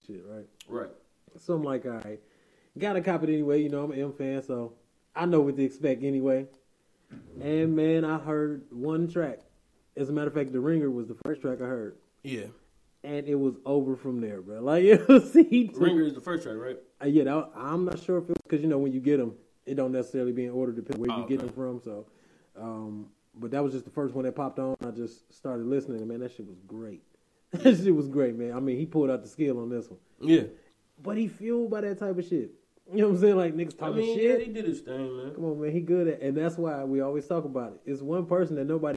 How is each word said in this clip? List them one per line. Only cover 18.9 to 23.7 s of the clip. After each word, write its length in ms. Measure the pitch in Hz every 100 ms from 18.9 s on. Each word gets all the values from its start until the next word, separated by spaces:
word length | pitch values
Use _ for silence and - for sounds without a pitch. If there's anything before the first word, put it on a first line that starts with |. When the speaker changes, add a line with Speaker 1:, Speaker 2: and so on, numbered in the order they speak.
Speaker 1:
you 80 | 131
get 200 | 135 143
'em, 140 | 117 - _ _ -
it 80 |
don't 180 | 139 131
necessarily 400 | 127 120 135 123
be 120 | 120
in 60 | 123
order 220 | 127 127
depending 340 | 113 - 107 120
where 100 | 117
you 60 |
Speaker 2:
Oh, 40 | 117
Speaker 1:
get 100 | 131
Speaker 2:
okay. 80 | 123
Speaker 1:
'em 60 |
from. 260 | 120 127 123
So, 260 | 117 104 - _ _ _ _ -
um, 480 | 113 110 110 107 104 _ _
but 160 | 113 117
that 100 | 139
was 100 | 143